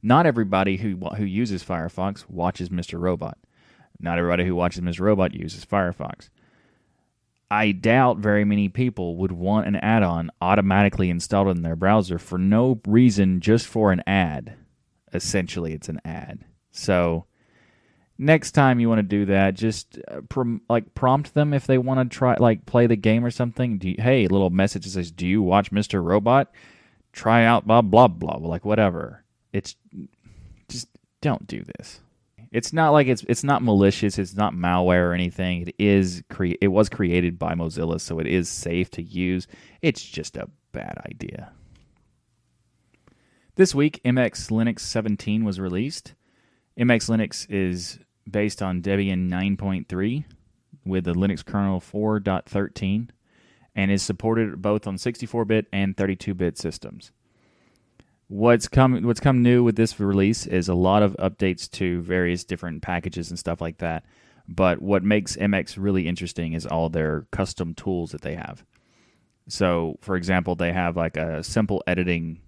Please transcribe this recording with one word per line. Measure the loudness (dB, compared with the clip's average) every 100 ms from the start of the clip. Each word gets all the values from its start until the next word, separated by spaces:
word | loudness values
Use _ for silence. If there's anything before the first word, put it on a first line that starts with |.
Not | 4 4 4
everybody | 2 0 2 0 0
who | -4 -6
wa-, | -8 -6
who | -4
uses | -2 -2 -4
Firefox | -6 -6 -6 -4 -6 -6 -12
watches | -4 -4 -4 -6
Mister | -6 -8 -4
Robot. | -2 -2 -6 -12 _ _ _ _ _ _
Not | -4 0
everybody | 0 2 0
who | 0
watches | -2 -2
Mister | -6 -2
Robot | 0 2 0
uses | -2 -12 -12 -4
Firefox. | -2 -2 -4 -10 -12 -20 _ _ _ _ _ _ _ _ _ _ _ _
I | 0 2
doubt | 2 4 6 6 2
very | 2 2 2
many | 2 0
people | 0 -2 -2 -6 -2
would | -4
want | -2 0 0 0
an | -2
add-on | 2 2 2 0 -4 -4
automatically | 2 2 4 4 4 2 0
installed | 0 0 2 2
in | 0
their | -2 0
browser | 4 4 2 -4
for | -6 -2
no | 2 4 2 0 2
reason, | 6 6 6 2 2
just | 2 2 2
for | 2 2
an | 2 2
ad. | 2 2 -2 -10 -20 _ _ _ _ _
Essentially, | -8 -2 -2 -4 -6 -8
it's | -8 -10
an | -12 -10
ad. | -12 -12 -16 _ _ _
So, | -10 0 2 2 -2 -6 _ _ _ _ _ _ _ _ _
next | 2 2 2
time | 4 4 4
you | 4
wanna | 2
do | 2 0 2
that, | 4 2 2
just, | -2 -2 -10 -18 -14
uh, | -14 -8
prom-, | -4 -2 -4 _
like, | -2 -2 -2
prompt | 2 2 0
them | 0 2
if | 0 2
they | 2
wanna | 2 0 0
try, | 0 2 4
like, | 4 4 2
play | 4 4
the | 4
game | 4 2 2
or |
something. | -2 -4 -2 -2 -2
Do | -4
you, | -2
hey, | 2 4 4
little | 4 2
message | 2 0 0 -8
that |
says, | -6 -8
"Do | -4 0
you | 2
watch | 4 4 2
Mister | -2 -2 -2
Robot? | 2 2 4 2 2 _ -20 _ _ _ _
Try | -6 2 4 6
out | 4 4
blah, | 4
blah, | 6 8 6
blah," | 4 -6 -6
like, | -4 -6 0
whatever. | 2 4 2 -8 -12 _ _ _
It's, | -8 -8 -16 _ -18 -18 _ -20 -20 -20 -20 _
just | -14 -14 _ _ _
don't | -2 -2 -6
do | -12 -12 -16
this. | -20 -20 _ _ _ _ -6
It's | -4 -2
not | 2 6
like | 6 6
it's, | 2 0
it's | -2
not | 2 2
malicious. | 4 6 6 4 -2 -2
It's | -6 -2
not | -2
malware | -2 0 2 4 4 4
or |
anything. | 0 -4 -4 -4 -4
It | -6 -2
is | 4 4 4 -2 -14
cre-, | -4 -2 0
it | 2
was | 4 2
created | 2 0 2 0 -2
by | -6 -4
Mozilla, | -4 -4 -4 -4
so | -6 -6
it | -2
is | -2 -2
safe | -8 -4 -4 -4
to | -6
use. | -12 -4 -2 -2 -6 -20 -20 _
It's | -2 -2
just | -8 -12 -12 -12
a | -14 _ _
bad | -14 -12 -12 -14
idea. | -14 -14 -14 -16 _ -20 -20 _ _ _ _ _ _ _ _ _ _ _ _ _ _ _ _ _ 2
This | 2
week, | 4 0 0 0
M | 2
X | 0 -2 -4
Linux | 0 0 -2
seventeen | -6 -4 -2 -4 -2 -2 -2
was | -2
released. | -4 -4 -4 -8 -18 _ _ _ _ _ _ -4
M | 0
X | 2 2
Linux | -2 -2 -6 -6
is | -2 -2 -4 -8 -16 _ _ -8
based | -4 -4 -4
on | -4 -4
Debian | -2 0 0 -2 -2
nine | -2 -2 -2
point | -4 -6 -6
three | -4 -4 -4 -8 -18 _ _ _ -16 -4
with | -4 -2
the |
Linux | 0 0 -2
kernel | -6 -2 -2 -2
four | -6 -4 -2 -2
dot | 0 -2 -2
thirteen | -4 -4 -4 -2 -2 -4 _ _ _ _ _ _ -4
and | 0
is | 0
supported | -2 -4 0 0 0 -2
both | -2 -2 -2
on | -6
sixty-four | -6 -6 -8 -4 0
bit | 0 0
and | -4 -4 -2
thirty-two | -2 -2 -6 -4
bit | -4 -4
systems. | -10 -10 -16 -18 -20 _ _ _ _ _ _ _ _ _ _ _ _
What's | -2 0 -2 -2
come, | 2 2 2
what's | -2 -2
come | 0 2
new | 4 4
with | 2 2
this | -2 -2
release | -2 2 2 0 -2
is | -2 0
a |
lot | 0 4 4
of | 2 0
updates | -6 -2 -2 -2 -8
to | -6 -4 -4
various | -2 -2 0 -2
different | -6 -10 -8 -10
packages | -6 -6 -6 -8 -10
and | -8
stuff | -8 -6
like | -8 -8
that. | -8 -8 _ _ _ _ -16
But | 0 2 2
what | 0 0
makes | 2 0 0 -4
M | 0
X | 0 -2 -6
really | -2 0 0
interesting | -4 -6 -8 -6
is | -6 -4
all | -2 -2
their | -2 -2 -4 -6
custom | -6 -6 -6 -10 -8
tools | -6 -6 -6
that | -10
they | -10
have. | -10 -12 -16 _ _ _ _ _ _ _ _ -16
So, | -2 0 0 -2 -8
for | -6 -4
example, | 0 -2 0 -2
they | -2
have, | 0 -2 -2
like, | -4 -4
a | -6 -6
simple | -4 -2 0 -2 -2
editing | -2 0 -2 -4 -10